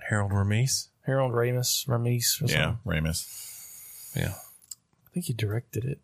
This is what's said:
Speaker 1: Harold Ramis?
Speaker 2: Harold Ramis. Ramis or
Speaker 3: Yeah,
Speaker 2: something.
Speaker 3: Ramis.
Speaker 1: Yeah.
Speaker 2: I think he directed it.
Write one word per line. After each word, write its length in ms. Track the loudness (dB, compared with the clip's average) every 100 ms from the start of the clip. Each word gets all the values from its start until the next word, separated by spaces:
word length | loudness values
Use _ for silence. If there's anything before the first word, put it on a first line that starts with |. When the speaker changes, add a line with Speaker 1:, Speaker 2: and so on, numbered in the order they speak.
| 0
Speaker 1:
Harold 240 | 0 2
Ramis? 560 | 2 4 4 2 0 -4 _
Speaker 2:
Harold 280 | 0 2 2
Ramis. 540 | 2 2 2 0 0 0
Ramis 540 | 0 2 2 2 0
or 40 | 2
Speaker 3:
Yeah, 300 | 4 2 0
Speaker 2:
something. 180 | 0 0
Speaker 3:
Ramis. 220 | 0 -2 -6 -12 -14 -14 -16 -16 -16 -16 -8 -2
Speaker 1:
Yeah. 180 | -2
Speaker 2:
I 760 | -4 -14 -20 -20 -20 _ _ _
think 140 | -6 -4
he 60 |
directed 520 | -2 -2 -2 -6 -6
it. 160 | -6 -8